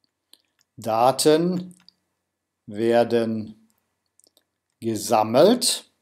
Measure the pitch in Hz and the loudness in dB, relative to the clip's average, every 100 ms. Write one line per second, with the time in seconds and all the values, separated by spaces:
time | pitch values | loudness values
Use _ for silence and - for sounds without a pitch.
0 | _ _ _ _ _ _ _ - 110 113 | _ _ _ _ _ _ _ -14 -4 2
1 | 123 135 156 151 175 180 - - _ _ | 2 2 2 2 0 -4 -10 -18 _ _
2 | _ _ _ _ _ _ - 104 117 117 | _ _ _ _ _ _ -14 -4 0 2
3 | 117 117 113 110 107 - _ _ _ _ | 2 0 -2 -6 -10 -18 _ _ _ _
4 | _ _ _ _ _ _ _ _ 113 110 | _ _ _ _ _ _ _ _ -6 -6
5 | - 113 107 123 180 240 - - - _ | 0 0 2 4 4 2 -2 -6 -10 _